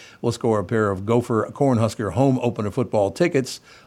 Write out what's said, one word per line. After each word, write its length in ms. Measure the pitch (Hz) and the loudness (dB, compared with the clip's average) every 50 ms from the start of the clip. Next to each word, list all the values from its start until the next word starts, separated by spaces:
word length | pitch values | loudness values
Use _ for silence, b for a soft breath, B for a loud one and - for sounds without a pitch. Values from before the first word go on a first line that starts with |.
| B B B B | B B B B
will 100 | B 120 | B -4
score 280 | 113 - - 117 110 107 | -2 0 0 0 0 0
a 40 | 98 | 0
pair 260 | 87 120 110 107 101 | 0 0 0 2 0
of 140 | 98 90 98 | 0 -2 -2
Gopher 440 | 104 117 123 120 - 123 110 107 - | 0 0 0 2 0 0 -2 -2 -2
Cornhusker 640 | 117 - 147 139 127 110 113 110 - - 113 98 85 | -2 0 0 2 2 2 2 0 0 -2 -6 -2 0
home 260 | 107 135 139 131 123 | 2 2 2 2 2
opener 300 | - 123 98 - 107 101 | 0 -2 -2 -4 -6 -4
football 400 | 95 - - - - 107 101 98 | -2 -4 -2 0 0 0 0 0
tickets, 480 | 98 - 175 170 - 135 127 - - - B B B B B | 0 0 0 2 2 0 -2 -2 -6 -14 B B B B B